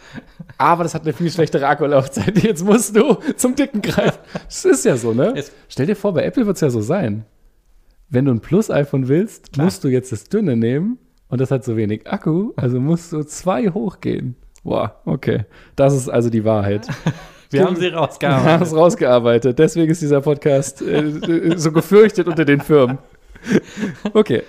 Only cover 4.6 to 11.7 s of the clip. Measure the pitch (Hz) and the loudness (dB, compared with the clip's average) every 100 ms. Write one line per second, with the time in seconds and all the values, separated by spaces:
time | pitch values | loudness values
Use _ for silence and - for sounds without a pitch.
4.6 | 370 269 220 131 117 113 180 196 139 - | 0 2 2 0 0 0 0 -2 -8 -16
5.6 | - - 147 208 208 175 - 269 208 175 | -12 -4 -2 -2 -2 -2 -2 -2 -2 0
6.6 | 147 117 104 190 123 104 - _ _ _ | -2 0 -2 -2 -4 -6 -12 _ _ _
7.6 | _ _ _ _ - 123 139 117 - 180 | _ _ _ _ -4 0 0 0 0 -2
8.6 | 220 147 143 139 127 151 214 - - 139 | 0 -2 -2 -2 0 0 -2 -8 -10 -2
9.6 | 175 185 143 127 - 110 - 208 185 117 | -2 -2 -2 -2 -2 -10 -4 -2 0 0
10.6 | 113 135 202 247 _ _ _ 123 131 135 | 0 0 -4 -6 _ _ _ -4 -2 -2
11.6 | - | -2